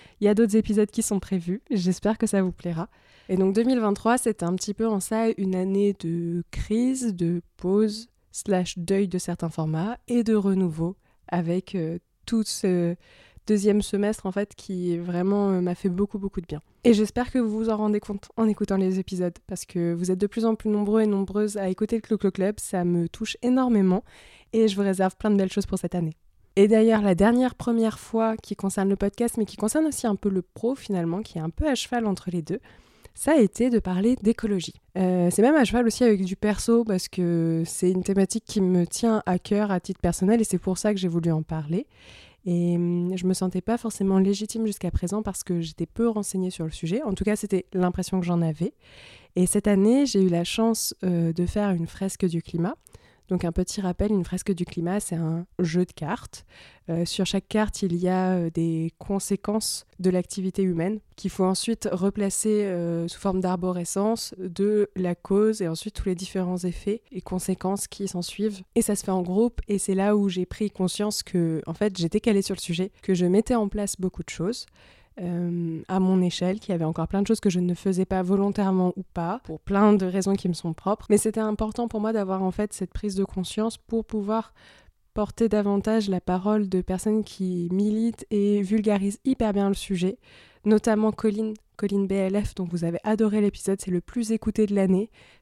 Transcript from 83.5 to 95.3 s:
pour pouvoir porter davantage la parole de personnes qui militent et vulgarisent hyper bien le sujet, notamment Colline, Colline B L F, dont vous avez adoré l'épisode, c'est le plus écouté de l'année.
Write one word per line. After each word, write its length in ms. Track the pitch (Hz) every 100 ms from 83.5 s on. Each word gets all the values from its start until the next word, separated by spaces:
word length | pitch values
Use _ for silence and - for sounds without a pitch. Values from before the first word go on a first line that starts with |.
| - 220 -
pour 280 | _ 226 214
pouvoir 480 | 220 202 220 220 _ - - - _ _
porter 360 | - 208 - 226
davantage 580 | 214 202 202 208 226 202
la 140 | 185
parole 480 | - 185 190 214 202
de 100 | 185
personnes 460 | 180 185 214 214 202
qui 420 | - 185 180 170
militent 560 | 185 208 214 226 220 -
et 300 | 208 202 208
vulgarisent 580 | 190 220 214 202 196 202 -
hyper 260 | 262 220
bien 160 | 202 196
le 60 |
sujet, 460 | 196 - 190 185 233 _ - - _
notamment 480 | 208 214 233 214 220
Colline, 420 | 208 220 208 220 214 _ -
Colline 320 | 202 196 196
B 60 |
L 280 | 196 190 202
F, 140 | 202 -
dont 80 | 180
vous 140 | 175 165
avez 140 | 170
adoré 380 | 208 214 220 214
l'épisode, 400 | 208 - - 196
c'est 100 | -
le 80 | 175
plus 320 | - - 220
écouté 360 | 226 220 214 214
de 80 | 202
l'année. 340 | 190 185 226 - -